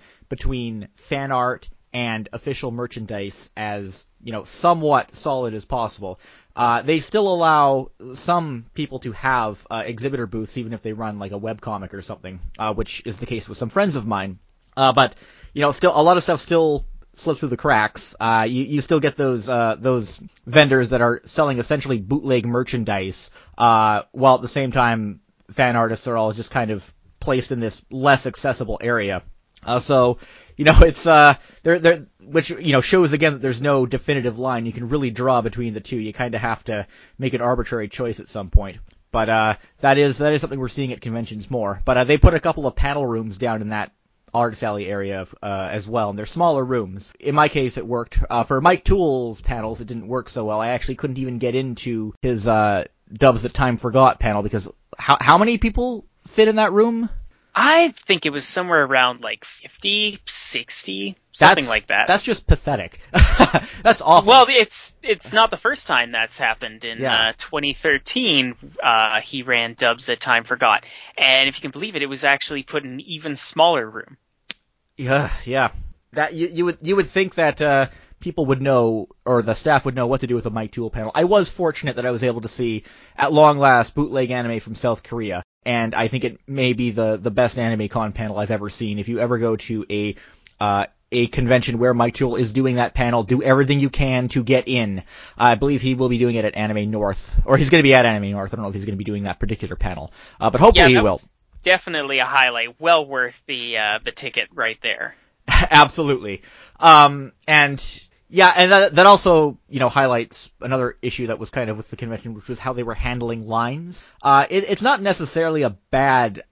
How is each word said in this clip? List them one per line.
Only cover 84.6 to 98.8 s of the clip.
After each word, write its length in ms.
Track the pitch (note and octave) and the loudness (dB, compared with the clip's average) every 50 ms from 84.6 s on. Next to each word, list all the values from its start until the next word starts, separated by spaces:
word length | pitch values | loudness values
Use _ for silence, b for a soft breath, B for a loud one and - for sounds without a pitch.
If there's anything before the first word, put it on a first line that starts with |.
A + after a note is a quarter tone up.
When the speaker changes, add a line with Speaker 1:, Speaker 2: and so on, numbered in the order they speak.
Speaker 1:
from 140 | - A2+ G#2+ | -8 -10 -10
South 280 | - - A#2+ A2+ - - | -4 -4 -2 -4 -4 -6
Korea. 400 | - A#2+ A#2+ A2 G2+ F2+ F2+ - _ _ _ - | -10 -8 -8 -6 -6 -8 -8 -10 _ _ _ -6
And 280 | B2 A#2+ A#2 A2+ A2+ - | -4 -2 -2 -2 -2 -2
I 140 | - A#2 G#2+ | -2 -2 -2
think 160 | C3 B2 B2 | -2 -4 -4
it 160 | A#2+ - - _ - | -6 -8 -10 _ -10
may 260 | C3+ C#3 B2+ B2 A#2+ | -4 -2 0 0 0
be 180 | A2+ B2 A#2+ | 0 -2 -4
the, 260 | G2+ A2+ A2 A2 G#2+ G2 | -2 -2 -2 -2 -2 -2
the 120 | G2 A#2 | -4 -4
best 260 | G2+ B2+ B2 A2+ - B2+ | 0 0 0 0 0 -4
Anime 320 | A#2 A2+ A2+ G#2+ G#2+ G2+ | -4 -4 -2 -4 -4 -4
Con 240 | - A#2 A2 G#2+ - | -4 -4 -6 -6 -6
panel 240 | A#2 A2 G#2+ G2 G#2 | -8 -8 -6 -6 -6
I've 120 | G#2 G2 | -4 -4
ever 180 | A2+ G2+ G#2 G2+ | -4 -6 -6 -8
seen. 280 | - - A#2 G#2 G#2 G#2 | -10 -8 -8 -6 -6 -6
If 100 | G2 A2+ | -6 -6
you 100 | A#2+ G#2+ | -4 -2
ever 180 | A#2+ A#2 B2 A2+ | -2 -2 -2 -2
go 180 | A#2 A2+ A2 G#2 | -2 -2 -2 -4
to 280 | - - A2+ G#2+ G2 - | -4 -6 -8 -8 -6 -6
a, 260 | G2+ G#2 G#2 G#2 F#2+ b b b b b b b b b | -4 -4 -4 -4 -6 b b b b b b b b b
uh, 240 | G#2 G#2 G2+ G2+ G2+ - _ _ _ - | -2 0 0 0 -2 -4 _ _ _ -4
a 160 | B2 A#2+ A#2+ A#2 | -2 -2 -2 0
convention 500 | - C3 B2 A#2+ B2+ B2 - C3 A#2 A2+ | 0 -2 0 2 2 2 2 0 -2 0
where 160 | A#2+ B2+ A#2+ | 2 2 2
Mike 220 | A#2+ A#2+ A#2+ - | 2 0 0 -2
Toole 200 | - C#3 B2 A#2 G2+ | -2 -4 -2 -2 -2
is 160 | B2 G#2+ G#2+ | -2 -2 0
doing 240 | C3 C3 C3 B2 A#2+ | 0 0 0 0 0
that 160 | A#2+ - - | -2 -2 0
panel, 300 | - B2 A#2+ A#2+ A#2 G#2+ | -2 0 0 0 0 0
do 200 | F#2 B2+ B2 - | 0 0 0 2
everything 360 | C3+ C3 C#3 C#3+ C3 C#3+ C#3+ | 2 4 4 4 2 2 0
you 100 | C#3 C3+ | 0 0
can 400 | - - C#3 C3 B2+ B2+ B2 A#2+ | 0 0 0 0 0 -2 -2 -2
to 140 | - C3 A#2 | -2 -2 0
get 240 | A2 C3 B2+ - - | 2 2 2 2 0
in. 360 | C3 A#2+ A2+ G#2 F#2+ F#2 - B B B B B B B | -2 -2 -2 -2 -4 -6 -8 B B B B B B B
I 180 | A#2+ B2 A#2 | 4 4 4
believe 260 | G#2 C#3 C#3+ C#3+ A#2+ | 4 2 0 0 0
he 120 | B2+ C3 B2+ | 0 -2 0
will 140 | B2 C3 B2 | 0 0 0
be 80 | B2 A#2 | 0 2
doing 180 | B2 A#2+ A#2 | 2 2 2
it 100 | A2+ G#2+ | 0 -2
at 100 | G#2 - | -2 -2
Anime 340 | G#2 G#2+ G#2+ G#2+ G#2 G#2 G#2+ | -2 -4 -2 -2 -2 -4 -4
North, 520 | G#2+ G#2 G#2 G2 F#2+ - - - - - - | -2 -2 -2 -2 -4 -6 -8 -4 0 0 2
or 120 | - C3+ C#3+ | 4 4 2
he's 120 | D3 C3+ | 4 4
gonna 140 | E3+ D#3+ C#3+ | 4 4 6
be 100 | C3+ C3 | 8 6
at 120 | B2+ A#2+ | 6 6
Anime 260 | A#2 A2 G#2 G2+ G2 | 4 2 0 -2 -4
North. 220 | G2+ G2+ G2 F#2+ A2+ | -4 -6 -6 -8 -8
I 20 | |
don't 80 | A2+ G#2+ | -8 -8
know 60 | G2 | -6
if 60 | G2 | -8
he's 100 | G2+ | -8